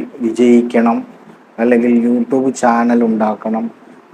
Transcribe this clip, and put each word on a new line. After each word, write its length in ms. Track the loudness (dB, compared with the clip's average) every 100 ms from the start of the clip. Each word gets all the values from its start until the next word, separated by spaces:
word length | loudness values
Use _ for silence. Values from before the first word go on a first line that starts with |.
| -4 -6 -4
വിജയിക്കണം, 720 | 2 4 4 4 0 0 -2 -8 -18 -20 -20 -18 -4
അല്ലെങ്കിൽ 320 | 0 2 2 2 2
YouTube 400 | 0 0 -2 -2 -2
ചാനൽ 400 | 0 0 0 0 0
ഉണ്ടാക്കണം, 560 | 0 -2 -4 -6 -6 -8 -12 -20 -20 -6